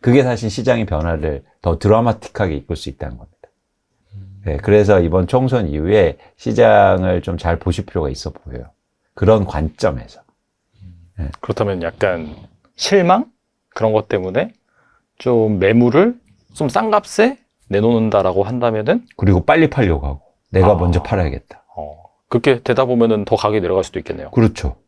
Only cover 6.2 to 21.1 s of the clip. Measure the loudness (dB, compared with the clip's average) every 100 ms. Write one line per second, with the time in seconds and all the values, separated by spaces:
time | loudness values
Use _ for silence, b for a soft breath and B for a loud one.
6.2 | b _ -4 2 4 6 4 2 0 -2
7.2 | -4 -6 -4 -2 -4 -4 -6 -6 -6 -8
8.2 | -12 -14 -16 -16 -16 _ _ _ _ -2
9.2 | 2 2 2 -4 -6 -4 -4 -4 -14 -20
10.2 | _ _ _ _ _ _ -20 -20 _ -10
11.2 | -10 -10 -10 -4 -4 -4 -8 -4 -4 -4
12.2 | -8 -16 -20 _ _ -10 0 2 2 0
13.2 | 0 _ _ _ _ -4 0 0 -2 -4
14.2 | -2 -4 -6 _ _ _ _ _ _ _
15.2 | 0 2 2 2 2 4 4 4 2 -2
16.2 | _ _ _ -6 -4 -2 0 -2 -2 0
17.2 | 0 0 _ _ _ 0 2 2 2 2
18.2 | 2 0 -2 -2 -2 -2 -2 -2 -4 -4
19.2 | 2 2 2 2 2 2 0 0 -4 -10
20.2 | _ _ _ 2 4 4 2 0 -2